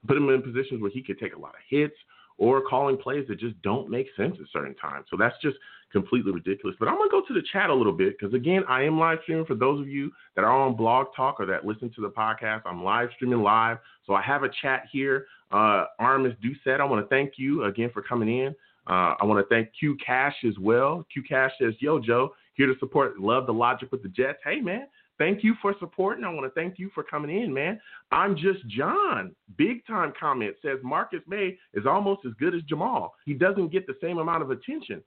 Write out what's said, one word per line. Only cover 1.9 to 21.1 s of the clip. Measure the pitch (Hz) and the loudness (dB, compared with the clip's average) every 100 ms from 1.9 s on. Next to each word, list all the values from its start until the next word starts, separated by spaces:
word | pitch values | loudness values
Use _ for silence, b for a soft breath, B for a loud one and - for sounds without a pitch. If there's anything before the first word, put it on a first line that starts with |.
| - _ b b - | -4 _ b b 2
or | 113 135 | 4 4
calling | 135 135 139 131 | 2 0 2 0
plays | - 143 131 | -2 -4 -4
that | 120 | -6
just | 117 104 | -6 -4
don't | 98 120 - | -2 -2 -2
make | 120 135 - | -4 -4 -2
sense | 127 - | -4 -4
at | 73 | -8
certain | 76 69 67 | -6 -6 -8
times. | 76 71 - | -10 -10 -8
So | 90 | 0
that's | 117 - | 0 0
just | 151 - B B B | -6 -6 B B B
completely | 101 92 123 101 | -2 0 0 0
ridiculous. | 87 92 98 101 92 | -4 -4 -4 -6 -2
But | 113 | -2
I'm | 370 | 2
gonna | 415 | 2
go | 392 - | 2 0
to | |
the | 214 - | -4 -2
chat | 196 190 | -2 2
a | |
little | 135 107 | 4 2
bit | 85 95 - | 4 0 0
'cause, | 101 | -4
again, | 123 135 190 127 | 0 2 2 2
I | 127 | 2
am | 143 156 | 2 2
live | 165 160 | 2 0
streaming. | - 160 | -2 -4
For | 160 117 | -2 0
those | 127 143 | 2 0
of | 139 | -4
you | 139 139 b b - | -6 -6 b b 0
that | 107 | 4
are | |
on | 131 135 113 | 4 2 2
Blog | 113 127 135 - | 4 4 2 -2
Talk | 131 143 | -2 -2
or | 95 | -2
that | 85 87 | -2 -4
listen | 107 120 | -6 -8
to | 117 | -8
the | 101 | -8
podcast, | 110 110 110 110 110 90 | -2 -2 -2 -4 -4 -6
I'm | 87 | -6
live | 92 113 120 - | 0 0 0 -2
streaming | 123 120 | 0 2
live. | 101 110 113 117 b b - | 4 4 4 -2 b b -2
So | |
I | 98 | 0
have | 104 143 | 0 -2
a | 135 | -2
chat | - 139 131 - | -2 -2 -2 -4
here. | 139 139 135 139 B _ | -4 0 -2 -4 B _
Uh, | 101 107 98 82 - | 4 6 4 2 0
Armis | 120 135 131 120 | 2 4 2 0
Doucette, | 113 139 135 131 | -6 -2 -2 0
I | 139 | 2
wanna | 110 101 | 0 2
thank | 135 139 - | 0 0 -4
you | 135 151 104 | -2 0 0
again | 101 117 | -2 -4
for | 107 | -4
coming | - 120 107 | -4 0 0
in. | 120 135 156 b b - | 0 -2 -6 b b -2
Uh, | 92 90 - | 2 2 2
I | 104 | 4
wanna | 104 | 4
thank | 98 117 110 | 4 2 0
Q | - 151 135 | -4 -2 -2
Cash | - 127 139 - 120 | -2 0 0 0 -4
as | 98 | 0
well. | 98 120 135 170 156 | 2 4 4 0 -8